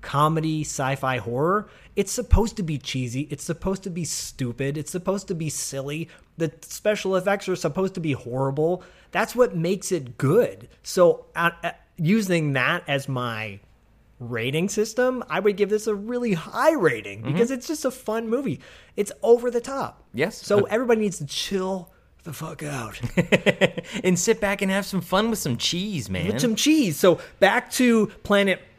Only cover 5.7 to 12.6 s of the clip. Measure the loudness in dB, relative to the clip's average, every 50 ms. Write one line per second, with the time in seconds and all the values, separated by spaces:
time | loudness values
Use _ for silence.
5.7 | -6 -8 -6 -6 -6 -8 -8 -10 -12 -20 -20 _ _ -4 -4 -4 -4 -8 -18 -16
6.7 | -16 -4 _ 0 0 0 0 0 0 0 2 0 -2 -2 -2 -4 -4 -2 -2 -4
7.7 | -2 0 -2 -2 -4 -4 -4 -4 -4 -4 -4 -8 -4 -2 -2 -2 0 0 0 0
8.7 | 0 -2 -6 -16 -20 -20 -20 _ -2 -2 -2 -2 4 2 2 4 4 -2 0 0
9.7 | 0 -2 -2 -4 -4 -4 -4 -6 -6 _ 2 4 4 4 4 2 -2 -10 -18 -20
10.7 | -20 _ _ -4 4 6 6 6 6 4 -2 _ _ 0 0 0 0 -2 -8 -8
11.7 | -8 -8 _ _ _ -2 2 4 4 4 4 2 0 2 2 2 0 2